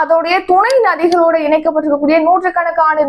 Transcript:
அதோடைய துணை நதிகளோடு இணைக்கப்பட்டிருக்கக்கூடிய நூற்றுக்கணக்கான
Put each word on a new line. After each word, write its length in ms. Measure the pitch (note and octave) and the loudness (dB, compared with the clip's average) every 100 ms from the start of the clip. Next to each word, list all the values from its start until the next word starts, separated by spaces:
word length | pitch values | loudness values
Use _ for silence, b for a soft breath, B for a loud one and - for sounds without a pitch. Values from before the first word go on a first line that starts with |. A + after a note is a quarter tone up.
அதோடைய 340 | D4+ E4 E4 F#4 F#4 | 0 0 0 -2 0
துணை 220 | F#4 A4 C5+ G#4+ | 0 2 2 0
நதிகளோடு 500 | D#4 E4+ F4 E4 E4 D4 | 0 0 2 2 0 0
இணைக்கப்பட்டிருக்கக்கூடிய 720 | D#4 D#4+ D#4 D4+ C#4+ C#4+ D#4+ D#4 | -2 -2 -2 -2 -2 0 2 2
நூற்றுக்கணக்கான 800 | F#4 F4+ F4 E4+ E4 D#4 D#4 | 0 0 -4 -4 0 0 0